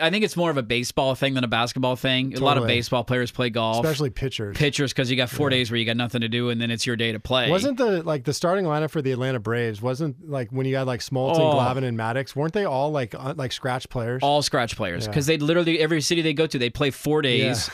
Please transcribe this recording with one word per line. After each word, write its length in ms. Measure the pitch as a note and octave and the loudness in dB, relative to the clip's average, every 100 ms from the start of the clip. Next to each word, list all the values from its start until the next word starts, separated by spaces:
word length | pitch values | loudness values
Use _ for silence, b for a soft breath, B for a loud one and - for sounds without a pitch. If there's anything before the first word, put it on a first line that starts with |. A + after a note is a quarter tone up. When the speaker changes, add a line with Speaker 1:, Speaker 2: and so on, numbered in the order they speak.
Speaker 1:
I 60 | D#3+ | 2
think 140 | G3+ | 2
it's 120 | G#3 E3+ | 0 2
more 120 | E3+ | 0
of 80 | C#3+ | 0
a 40 | |
baseball 540 | A2+ A#2+ A#2+ - C3+ B2+ | 0 -2 0 0 0 2
thing 180 | C#3 | 0
than 80 | C3 | 0
a 60 | B2 | 0
basketball 480 | A2+ A#2+ C3+ B2+ B2+ | 0 0 0 0 0
thing. 400 | C3+ B2+ C3 C3 | 0 0 0 0
A 20 | |
lot 180 | C3 C#3 | 2 2
of 40 | |
Speaker 2:
Totally. 140 | A#2 A#2+ | 2 0
Speaker 1:
baseball 260 | A#2 B2+ | 0 -2
players 300 | A2+ B2 A#2+ | 0 0 0
play 180 | - B2 | -2 -2
golf. 340 | A2+ A2+ A2+ | 0 0 2
Speaker 2:
Especially 260 | D#3 C#3+ C#3 | 0 0 -2
pitchers. 460 | - C3+ - G#2 G2 | -2 -6 -4 -6 0
Speaker 1:
Pitchers, 360 | D3 C#3+ C3+ | 0 2 -2
'cause 180 | - B2 | 0 0
you 60 | C3 | 2
got 120 | B2 | 0
four 220 | - D3 | 0 2
Speaker 2:
Yeah. 60 | B2+ | 2
Speaker 1:
days 160 | A#2 | 2
where 60 | A#2 | 0
you 60 | |
got 120 | A2+ A#2 | 0 0
nothing 240 | A#2+ B2 | -2 -2
to 80 | A2+ | -2
do, 220 | A#2+ A#2+ | 0 0
and 100 | A#2 | -2
then 100 | A#2 | -2
it's 160 | A2+ B2+ | -2 -2
your 80 | |
day 160 | A2+ A#2 | 0 -2
to 80 | G#2+ | -2
play. 320 | - B2+ B2 | 0 0 4
Speaker 2:
Wasn't 280 | F#3 C4+ B3+ | 2 2 0
the, 260 | A#3+ F#3 | 2 0
like, 180 | E3 D3+ | 0 -2
the 100 | C3+ | -2
starting 320 | C3 F3 G3 | -2 0 0
lineup 260 | F3 D3+ D#3 | 0 0 0
for 120 | E3 | -2
the 80 | C3 | -2
Atlanta 300 | B2 C3 B2+ | 0 -2 -2
Braves, 420 | G#2 A#2+ A#2 G2+ | -2 -2 -2 -2
wasn't, 480 | B2 C3 D#3+ C3 D#3+ | -4 -2 -4 -6 -6
like, 220 | C#3 A2+ | -6 -4
when 140 | C3 C3+ | -2 0
you 100 | C3+ | 0
had, 100 | C3 | -2
like, 140 | A#2+ | -4
Smoltz 340 | - B2+ C3+ | -2 -2 2
and 80 | E3 | 4
Speaker 1:
Oh. 120 | D#3 | 6
Speaker 2:
Glavine 280 | C#3+ B2 C3 | 4 2 0
and 140 | B2+ A2+ | -2 -2
Maddox, 400 | A2+ B2 C3+ C3+ | -2 -2 -4 -4
weren't 160 | D#3+ | -2
they 120 | G#3 | 0
all, 280 | G3 C3 D3 | 0 0 0
like, 200 | D3+ A#2+ | 0 -4
uh, 220 | - C3 D#3+ | -6 -8 -6
like, 140 | B2+ | -6
scratch 380 | - C3+ B2+ - | -4 -4 -4 -4
players? 340 | B2+ A#2 B2+ | -6 -4 0
Speaker 1:
All 180 | C#3 D3 | 2 2
scratch 360 | C#3 C#3+ A#2+ - | 2 0 0 -2
players, 300 | G2 F2 G#2+ | -4 -2 -2
Speaker 2:
Yeah. 60 | |
Speaker 1:
'cause 120 | D3+ C#3+ | -2 2
they'd 160 | D#3+ | 2
literally, 380 | D3 E3+ E3 E3 | 4 2 4 2
every 200 | D#3 E3 | 2 2
city 220 | C#3 E3+ | 2 2
they 100 | D#3+ | 2
go 140 | D3+ D#3+ | 2 0
to, 120 | C#3 | 0
they'd 120 | A#2+ | -2
play 180 | - D3 | 0 -2
four 300 | - D3 D3+ | 0 0 2
days, 460 | C#3 A#2 C3 A#2 - | 4 2 2 0 -4